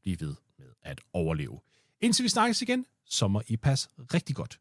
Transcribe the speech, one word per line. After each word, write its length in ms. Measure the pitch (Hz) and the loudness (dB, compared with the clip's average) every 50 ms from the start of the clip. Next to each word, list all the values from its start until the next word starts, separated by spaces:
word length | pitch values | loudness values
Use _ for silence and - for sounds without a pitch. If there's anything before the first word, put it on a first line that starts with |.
blive 180 | _ 98 90 82 | _ -2 -2 -2
ved 140 | 80 76 73 - _ _ _ _ | -2 -6 -6 -8 _ _ _ _
med 80 | 67 64 - _ | -20 -20 -20 _
at 180 | _ 78 69 - - _ | _ -12 -12 -12 -14 _
overleve. 480 | - 90 82 80 82 76 71 60 55 - _ _ _ _ _ _ _ _ | -2 0 0 0 0 -2 -2 -6 -10 -14 _ _ _ _ _ _ _ _
Indtil 220 | - 233 208 - | 0 2 2 2
vi 60 | 254 220 | 2 2
snakkes 340 | - 247 220 240 226 - | 2 4 4 4 2 0
igen, 220 | 247 220 247 254 254 _ _ _ _ | 0 0 -2 -2 -2 _ _ _ _
så 220 | _ - - - 98 | _ 0 2 2 2
må 140 | 98 107 107 | 2 0 0
I 100 | - 113 | -2 -4
passe 320 | 113 - 139 135 139 - - _ - 127 123 - | 0 2 2 2 2 -2 -8 _ -20 -10 -2 -2
rigtig 220 | 170 - - 139 | -2 -2 -2 -6
godt 220 | - - 117 - - | -6 -6 -10 -12 -18